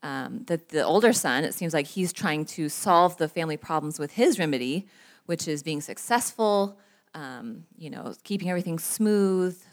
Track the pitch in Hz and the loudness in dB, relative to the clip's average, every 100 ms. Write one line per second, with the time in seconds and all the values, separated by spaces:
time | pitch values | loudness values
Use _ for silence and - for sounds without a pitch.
0 | 147 135 131 139 - 170 - 156 127 180 | -10 -8 -6 -8 -4 -6 -2 0 2 4
1 | 226 233 160 127 156 - 170 156 147 - | 4 4 2 0 -2 -4 -2 -2 -2 -2
2 | 180 - 190 151 151 - 151 - - 170 | -4 -2 -2 -2 -4 -6 -6 -2 4 6
3 | 175 170 156 175 160 151 - 160 151 151 | 6 4 -4 -2 -4 -4 -4 -2 -2 -4
4 | 147 - 277 214 165 135 123 156 196 _ | -6 2 2 4 2 0 -2 -4 -6 _
5 | - _ - 170 - 147 147 151 147 - | -20 _ -6 -4 -4 -4 -4 -6 -6 -10
6 | - 240 - - 220 202 202 202 _ _ | 0 0 0 0 2 4 2 -4 _ _
7 | _ - 139 127 113 139 165 - 160 - | _ -14 -12 -12 -12 -12 -16 -16 -14 -12
8 | - - - 202 180 180 175 165 - - | -12 -12 -6 -4 -2 -2 -2 -4 -4 0
9 | 214 208 196 185 180 180 - | 2 4 4 2 0 -2 -14